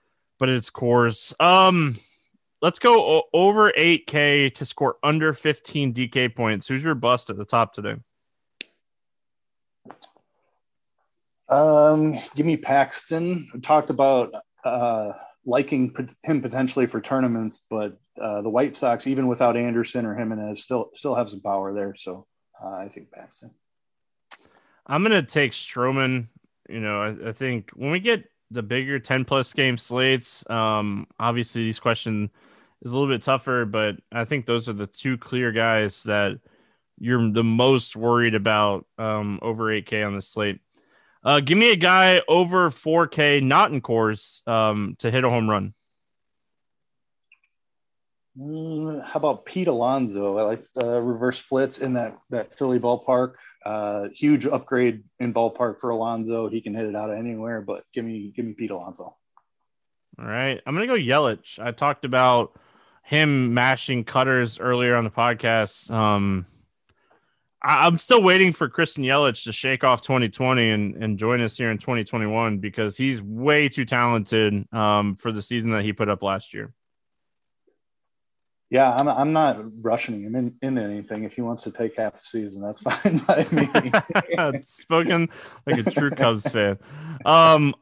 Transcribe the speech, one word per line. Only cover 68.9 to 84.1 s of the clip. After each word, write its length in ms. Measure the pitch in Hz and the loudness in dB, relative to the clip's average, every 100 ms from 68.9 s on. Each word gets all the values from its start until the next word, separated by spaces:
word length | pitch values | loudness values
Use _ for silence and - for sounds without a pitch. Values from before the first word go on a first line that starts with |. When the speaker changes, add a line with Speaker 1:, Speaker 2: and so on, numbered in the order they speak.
| - | -2
Speaker 1:
Yelich 400 | 131 143 139 113 117 | 0 2 2 0 -8
to 60 | |
shake 320 | 107 131 127 | -6 -4 0
off 200 | 131 120 | 2 2
twenty 260 | - 131 113 | 2 0 0
twenty 400 | - 127 127 113 | 0 0 2 2
and, 260 | 107 104 - | 2 -2 -4
and 160 | 110 101 | -4 -2
join 240 | 110 123 | 0 0
us 160 | 113 - | -2 -4
here 140 | 117 | -4
in 80 | 107 | -4
twenty 240 | - 120 | -4 -4
twenty-one 560 | 101 117 107 110 113 104 | -4 -4 -2 -2 -2 -2
because 360 | 101 113 107 101 | -6 -4 -4 -2
he's 260 | 135 120 | -4 -4
way 440 | 101 113 139 147 143 | -8 -4 2 2 2
too 180 | 139 123 | -2 -2
talented, 840 | 123 120 113 101 113 107 101 - | 0 2 0 0 2 2 0 -4
um, 420 | 110 107 104 104 98 | 0 2 2 0 -4
for 160 | 117 | -6
the 100 | 107 | -6
season 300 | - 120 113 | -6 -4 -2
that 120 | 110 | -2
he 80 | 107 | -2
put 180 | 101 104 | -2 -2
up 120 | 98 | -2
last 320 | 101 98 - | -2 -4 -8
year. 180 | 107 107 _ _ _ _ _ _ _ _ _ _ _ _ _ _ _ _ _ _ _ - | -14 -14 _ _ _ _ _ _ _ _ _ _ _ _ _ _ _ _ _ _ _ 0
Speaker 2:
Yeah, 200 | 127 131 | 4 4
I'm, 160 | 123 143 | 4 2
I'm 240 | 127 147 | 2 2
not 260 | 160 147 107 110 113 | 2 2 0 -6 -6
rushing 400 | 113 113 - 107 | -2 -2 -2 -8
him 120 | 104 123 | -6 -4
in, 200 | 120 123 | -4 -4
in 160 | 135 131 | -4 -4
anything. 440 | 104 104 - 107 | -4 -6 -8 -8
If 100 | 107 | -8
he 80 | - | -8
wants 220 | 117 117 | -8 -8
to 80 | 110 | -10
take 260 | - 113 - | -6 -6 -4
half 160 | 107 | -6
the 100 | - | -8
season, 400 | - 113 104 98 | -10 -8 -8 -10
that's 180 | 101 107 | -12 -8
<laughs> 0 | |
fine 380 | - - 202 165 | -6 -2 0 2
by 260 | - - - | 2 2 2
me. 1080 | 151 143 226 123 202 - | 0 2 0 2 0 0